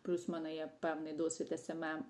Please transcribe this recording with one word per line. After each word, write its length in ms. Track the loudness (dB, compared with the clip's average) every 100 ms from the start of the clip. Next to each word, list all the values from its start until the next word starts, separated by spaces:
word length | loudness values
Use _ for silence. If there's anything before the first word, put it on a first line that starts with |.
Плюс 260 | 0 2 2
в 40 |
мене 240 | -2 -2 -2
є 140 | -4 0
певний 340 | 0 2 0
досвід 380 | 2 2 2 -2
С 180 | -2 -2
М 140 | -2
М 200 | 0 0 -2